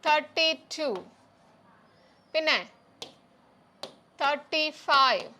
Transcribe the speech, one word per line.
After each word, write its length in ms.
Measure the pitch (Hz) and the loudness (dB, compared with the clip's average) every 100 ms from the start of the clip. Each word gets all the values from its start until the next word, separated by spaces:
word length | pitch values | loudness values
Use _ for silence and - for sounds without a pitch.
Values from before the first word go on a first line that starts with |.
| - | 2
തേർട്ടി 420 | 302 294 - 320 320 - - | 0 0 -2 0 -2 -8 -6
ടു, 100 | 302 196 - _ _ _ _ _ _ _ _ _ _ _ _ | -4 -6 -10 _ _ _ _ _ _ _ _ _ _ _ _
പിന്നെ 360 | 311 311 247 175 _ _ _ - - _ _ _ _ _ _ - - _ _ | -2 0 0 -2 _ _ _ -20 -20 _ _ _ _ _ _ -20 -20 _ _
തേർട്ടി 500 | 277 285 - 320 311 | -2 -2 -4 -2 -2
ഫൈവ് 580 | 294 - 285 269 202 - - | -6 2 4 4 2 -4 -18